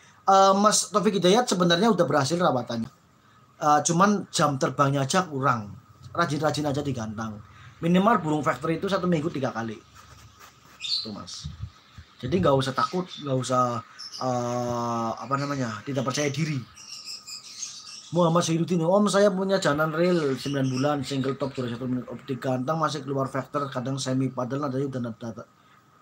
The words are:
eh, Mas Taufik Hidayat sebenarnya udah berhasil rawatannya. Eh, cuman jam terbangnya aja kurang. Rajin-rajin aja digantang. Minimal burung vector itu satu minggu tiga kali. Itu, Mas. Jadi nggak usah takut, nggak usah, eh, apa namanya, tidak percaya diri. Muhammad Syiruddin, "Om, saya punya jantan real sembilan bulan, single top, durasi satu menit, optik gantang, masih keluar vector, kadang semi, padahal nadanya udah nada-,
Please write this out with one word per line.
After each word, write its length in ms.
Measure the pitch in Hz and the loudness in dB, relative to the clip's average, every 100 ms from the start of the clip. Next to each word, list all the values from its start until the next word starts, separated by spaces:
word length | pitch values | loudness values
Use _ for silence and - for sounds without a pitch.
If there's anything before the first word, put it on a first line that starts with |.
| - _ - | -20 _ 4
eh, 240 | 196 196 196 | 8 8 6
Mas 360 | 208 196 - | 6 4 2
Taufik 240 | 202 196 196 | 0 2 4
Hidayat 320 | 175 220 240 | 4 4 4
sebenarnya 400 | 185 175 170 226 | 2 4 6 4
udah 160 | 175 165 | 4 4
berhasil 320 | 147 139 170 | 2 2 2
rawatannya. 540 | 170 127 117 117 113 - _ _ _ _ _ - | 2 0 -2 -6 -6 -12 _ _ _ _ _ -2
Eh, 220 | 151 147 143 | 4 4 4
cuman 420 | 165 202 202 - | 4 4 2 -2
jam 320 | - 151 135 | 0 0 2
terbangnya 460 | 156 135 139 139 135 | -2 2 2 2 2
aja 180 | 185 165 | 0 0
kurang. 480 | 139 135 117 101 - - - - | 0 0 0 -4 -14 -20 -20 -8
Rajin-rajin 560 | 165 165 143 151 143 151 | -2 -2 0 0 0 -2
aja 160 | 135 143 | -2 -2
digantang. 560 | 117 110 107 110 104 - - - - | -4 -6 -6 -8 -10 -16 -20 -20 -4
Minimal 400 | 170 180 208 240 | 2 4 6 4
burung 220 | 156 151 147 | 2 0 0
vector 240 | 139 160 | -2 -2
itu 160 | 160 190 | -2 -2
satu 200 | 190 180 | 0 2
minggu 200 | 165 160 | 0 0
tiga 160 | 151 127 | -2 -4
kali. 240 | 110 117 107 - - - - - - - - - - | -4 -8 -10 -16 -20 -20 -20 -20 -20 -20 -20 -20 -12
Itu, 320 | - - 110 | -6 -6 -6
Mas. 360 | 101 92 - - - - - _ - - - | -12 -12 -12 -12 -12 -14 -16 _ -20 -20 -10
Jadi 240 | 123 180 | -4 0
nggak 140 | 156 135 | 4 2
usah 160 | 131 | 2
takut, 320 | 123 - 180 175 | -2 -2 -2 -6
nggak 320 | - 143 131 | -8 -4 -2
usah, 400 | 120 127 123 117 - - - - 131 | 0 2 2 -2 -8 -16 -16 -6 -4
eh, 840 | 123 120 123 120 120 120 117 113 - | -2 -2 -2 -2 -2 -2 -2 -4 -6
apa 160 | 117 139 | -4 -4
namanya, 400 | 143 139 120 107 147 | -2 -4 -4 -6 -6
tidak 160 | 135 | -4
percaya 320 | 127 135 147 | -2 -2 -2
diri. 240 | 139 156 139 110 - - - - - - - - - - - - - - | -2 -2 -4 -8 -16 -18 -16 -14 -16 -14 -16 -16 -14 -14 -14 -18 -20 -4
Muhammad 320 | 165 165 170 | 2 4 4
Syiruddin, 400 | 165 165 170 175 | 2 0 0 0
"Om, 240 | 160 202 208 | 4 4 4
saya 240 | 196 208 | 4 4
punya 320 | 185 190 190 | 2 0 0
jantan 320 | 160 147 156 | 2 2 0
real 400 | 156 180 175 143 | 2 2 2 0
sembilan 320 | 131 139 143 131 | -2 -2 -2 0
bulan, 320 | 127 143 147 131 | 0 0 -2 -2
single 320 | 139 131 135 | -2 -2 -4
top, 160 | 139 | -6
durasi 240 | 131 120 117 | -4 -6 -6
satu 80 | 127 | -4
menit, 240 | 127 117 | -6 -6
optik 320 | 117 - 131 | -12 -8 -6
gantang, 400 | 135 127 127 160 | -2 -2 -2 0
masih 240 | 151 143 135 | -2 -2 -4
keluar 240 | 135 131 | -4 -2
vector, 400 | 135 131 147 139 | -4 -4 -6 -4
kadang 320 | 127 120 135 | -6 -4 -4
semi, 320 | 131 131 131 | -2 -2 -2
padahal 320 | 131 123 139 147 | -4 -6 -4 -4
nadanya 240 | 131 139 | -4 -4
udah 120 | 131 120 | -4 -8
nada-, 440 | 110 117 113 - _ _ _ _ _ | -8 -10 -12 -16 _ _ _ _ _